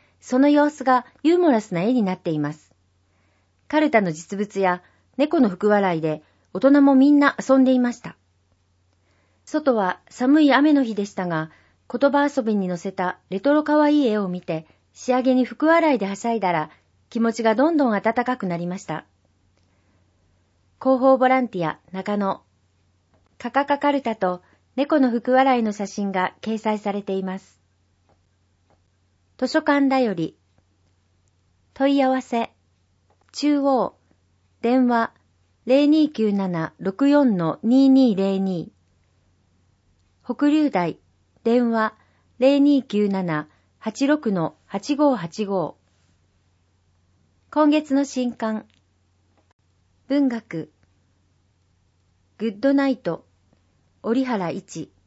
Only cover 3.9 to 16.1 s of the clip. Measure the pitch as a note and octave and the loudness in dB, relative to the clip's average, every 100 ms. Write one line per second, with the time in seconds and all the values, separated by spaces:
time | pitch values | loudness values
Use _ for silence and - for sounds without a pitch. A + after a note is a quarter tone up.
3.9 | A3+ F#3 D#3+ - G3 G#3 G3 F#3 F3+ _ | 2 0 -4 -10 -8 -6 -2 -2 -2 _
4.9 | _ _ - D4+ E4+ A3 F3+ G#3 G#3 G3 | _ _ -4 -2 2 0 0 0 2 0
5.9 | E3 D#3 D3+ - _ _ F#3+ C4 C#4+ C#4 | -2 -4 -6 -10 _ _ 0 4 6 6
6.9 | C4+ C#4+ C#4+ C#4+ - - C4+ C4 B3+ A#3+ | 6 6 4 2 0 0 2 4 2 -2
7.9 | A#3+ - - _ _ _ _ _ _ _ | -6 -14 -18 _ _ _ _ _ _ _
8.9 | _ _ _ _ _ - D4+ D4+ A3+ F#3 | _ _ _ _ _ -8 -4 0 0 -2
9.9 | - _ - B3+ D4+ D4 C4 D4+ C#4+ A#3 | -4 _ -4 2 4 4 4 4 2 0
10.9 | G#3 G3+ - F3+ D#3+ D#3+ _ _ _ - | -4 -8 -6 -4 -4 -6 _ _ _ -12
11.9 | A#3 C#4 C#4 C#4+ C#4 A3 G#3 F#3 F3 G3 | -2 0 2 0 -2 -2 -2 -4 -6 -8
12.9 | F#3+ F3+ - - F#3+ C#4 D4+ D4 D4+ D4 | -6 -6 -8 -10 -4 0 0 2 2 4
13.9 | D4+ C4 G#3+ F#3+ F3+ - D#3+ D#3+ _ _ | 2 2 0 -4 -6 -8 -8 -10 _ _
14.9 | - - B3+ B3+ B3+ B3 A3+ D#4 E4 D#4+ | -10 -4 0 2 2 0 0 2 4 2
15.9 | B3 G3 | 0 -2